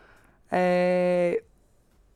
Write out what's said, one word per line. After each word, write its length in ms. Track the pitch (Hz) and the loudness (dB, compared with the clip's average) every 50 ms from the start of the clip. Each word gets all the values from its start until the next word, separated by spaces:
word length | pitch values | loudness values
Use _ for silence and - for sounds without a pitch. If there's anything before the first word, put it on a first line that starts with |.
| - - - - - - _ _ _ - | -20 -20 -20 -20 -20 -20 _ _ _ -6
Ε, 840 | - 180 180 180 180 180 180 180 180 180 180 180 180 180 175 175 - 453 - _ _ _ _ _ _ _ _ _ _ _ _ _ _ | -2 -2 0 0 0 0 0 0 0 0 0 0 0 0 0 0 -2 -4 -6 _ _ _ _ _ _ _ _ _ _ _ _ _ _